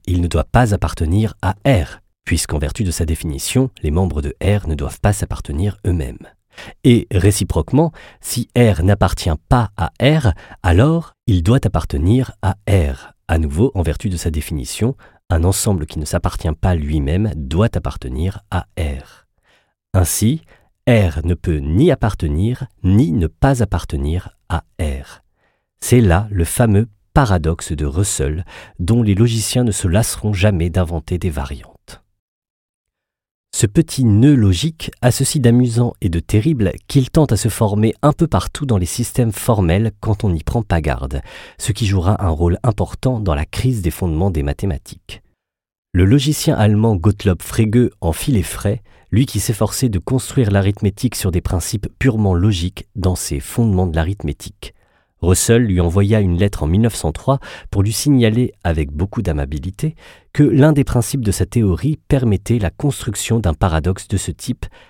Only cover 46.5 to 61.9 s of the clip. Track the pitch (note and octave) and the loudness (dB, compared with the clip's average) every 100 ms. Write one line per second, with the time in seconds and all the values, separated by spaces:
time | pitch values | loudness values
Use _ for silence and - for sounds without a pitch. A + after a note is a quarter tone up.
46.5 | - G#2+ G#2 A2+ F#2+ G2+ G2 G2+ F2 - | 2 2 4 2 2 0 0 0 -2 -4
47.5 | - A2 A#2+ A#2+ - E2+ - - A#2 E2+ | -2 2 2 0 -2 -4 -4 -2 -2 -2
48.5 | - G2+ A#2+ - _ - G2+ C#3 G#2 - | -4 -4 -4 -8 _ -2 0 0 -2 -4
49.5 | A2+ A2 - B2+ F#2 - C3 - - A2 | -2 -2 0 -2 -2 -2 -4 -2 0 2
50.5 | G2 G2 G2+ G#2 - A#2 - G2 E2+ - | 2 2 0 -2 -2 -4 -2 -2 -2 -2
51.5 | F2+ - G#2+ - - C3 A2 G2+ F2 G#2 | -4 -4 -6 -8 -2 0 2 2 2 2
52.5 | F2+ F2+ - - - F#2 F2+ - C#2+ - | 0 -4 -6 -14 -2 -2 -2 -4 -8 -6
53.5 | - A2+ F#2 F#2 D#2+ D#2+ G2+ D2 D2 - | -2 2 2 0 0 -2 -4 -6 -8 -12
54.5 | - - _ _ _ _ - E2+ F#2 - | -18 -20 _ _ _ _ -4 0 2 4
55.5 | A#2 A#2 F2+ F2 F2+ G2 A2 F#2+ E2+ G2+ | 4 4 2 2 2 2 2 2 2 0
56.5 | - D#3 F#3 A#2 - D#2+ - - C3+ - | 0 0 2 2 0 -4 -4 -2 -2 -4
57.5 | - - G2+ G2+ - D3 C3+ A2+ A2 B2 | -18 -6 -2 0 0 2 4 4 2 -2
58.5 | - F2 D#2+ C#2+ D2+ G2 - F#2+ D2+ C#2 | -2 -2 -2 -2 -4 -4 -4 -4 -2 -4
59.5 | D2 E2+ - D#3 - - - _ - C#3+ | -6 -8 -6 -6 -8 -20 -20 _ 2 4
60.5 | C#3+ D3+ D3 C3 B2 - C#3+ G#2 - - | 6 4 4 2 0 0 -2 -2 -2 0
61.5 | A#2+ G#2 E2 D3 | 2 2 0 -2